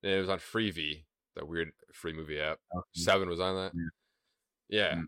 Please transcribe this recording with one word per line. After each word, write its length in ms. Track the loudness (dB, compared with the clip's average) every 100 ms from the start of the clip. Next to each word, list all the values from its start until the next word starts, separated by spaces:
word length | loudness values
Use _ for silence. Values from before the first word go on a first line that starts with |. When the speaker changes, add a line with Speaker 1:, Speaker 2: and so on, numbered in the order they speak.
Speaker 1:
And 80 | 0
it 80 | 2
was 100 | 2
on 100 | -2
Freevee, 640 | -2 0 0 0 -4 -6 -12 _ _ -12
that 120 | -6
weird 240 | -2 -2 -4 -20
free 200 | -10 -6
movie 260 | -6 -6 -2
app. 200 | -2 -2 _ -10
Speaker 2:
Okay. 80 | -8
Speaker 1:
Seven 360 | -2 4 6 4
was 100 | 0
on 160 | 0 0
that. 160 | -2
Speaker 2:
Yeah. 140 | -4 -6 -8 _ _ _ _ _ _ _
Speaker 1:
Yeah, 240 | 2 2
Speaker 2:
Mm. 80 | 2